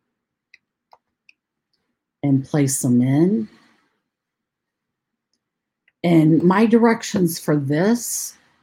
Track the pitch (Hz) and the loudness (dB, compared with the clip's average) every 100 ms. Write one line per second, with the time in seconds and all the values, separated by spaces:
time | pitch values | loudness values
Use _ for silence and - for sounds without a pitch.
0 | _ _ _ _ _ _ _ _ _ _ | _ _ _ _ _ _ _ _ _ _
1 | _ _ _ _ _ _ _ _ _ _ | _ _ _ _ _ _ _ _ _ _
2 | _ _ 143 135 135 156 135 - 131 120 | _ _ -2 -2 0 -2 -2 -2 0 0
3 | 127 139 180 226 220 _ _ _ _ _ | 2 2 0 -2 -6 _ _ _ _ _
4 | _ _ _ _ _ _ _ _ _ _ | _ _ _ _ _ _ _ _ _ _
5 | _ _ _ _ _ _ _ _ _ _ | _ _ _ _ _ _ _ _ _ _
6 | 180 165 156 160 175 190 226 226 233 - | 2 4 4 2 2 2 2 2 2 0
7 | - 202 170 - - 151 135 151 196 240 | -4 -4 -4 -4 -4 -4 -2 -2 0 -2
8 | - - - - _ _ | -4 -10 -12 -16 _ _